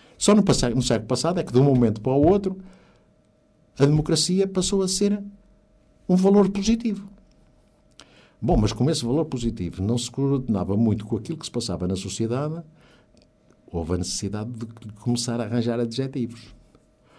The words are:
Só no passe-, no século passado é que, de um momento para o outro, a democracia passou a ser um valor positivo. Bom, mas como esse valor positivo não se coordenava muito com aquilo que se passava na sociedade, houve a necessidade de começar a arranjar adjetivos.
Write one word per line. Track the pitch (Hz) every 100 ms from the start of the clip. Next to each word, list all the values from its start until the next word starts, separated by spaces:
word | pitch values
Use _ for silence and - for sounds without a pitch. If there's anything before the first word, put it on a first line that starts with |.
| _ -
Só | - 208
no |
passe-, | 196 131 123 120
no |
século | 123 113 107
passado | 127 165 180
é |
que, | -
de | 123
um |
momento | 143 127 117 107
para | 131
o | 139 151
outro, | 202 190 185 - - - _ _ _ _ _ _ _ _ -
a | 143
democracia | 151 151 160 - 185 196
passou | 190 180 196
a | 190
ser | 190 202 202 - - _ _ _ _ _ _ -
um | 185
valor | 190 202 196
positivo. | 202 208 226 233 196 - - - _ _ _ _ _ _ - - - _ _
Bom, | 117 151
mas | 104
como | 113 131
esse | 156
valor | 117 143 156
positivo | 127 117 113 87 85
não | 98 120
se | -
coordenava | - 139 139 - 101 90 101
muito | 113 104 -
com | 120
aquilo | 120 156
que | -
se |
passava | 120 - 85 90
na | 95
sociedade, | 98 - 110 123 151 165 156 _ _ _ _ _ _ _ _ _ -
houve | 87 78 87
a |
necessidade | 85 - 98 104 110
de | 113 113 - 107 -
começar | 123 120 - 117
a | 107
arranjar | 120 117 117
adjetivos. | 117 120 135 135 113 - - - _ _ _ _ _